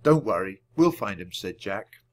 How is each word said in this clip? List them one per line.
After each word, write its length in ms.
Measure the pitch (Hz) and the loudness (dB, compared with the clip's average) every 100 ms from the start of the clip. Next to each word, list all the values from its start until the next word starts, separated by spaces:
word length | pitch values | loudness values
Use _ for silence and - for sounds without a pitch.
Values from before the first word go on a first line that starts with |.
Don't 220 | 151 156 | 6 4
worry, 380 | 123 90 95 98 _ - | 4 -2 -2 -10 _ 2
we'll 160 | 170 | 2
find 280 | 165 107 95 | 2 -6 -6
him, 120 | 90 | -10
said 260 | - 95 - | -10 -10 -8
Jack. 380 | - 98 - - _ | -8 -8 -8 -20 _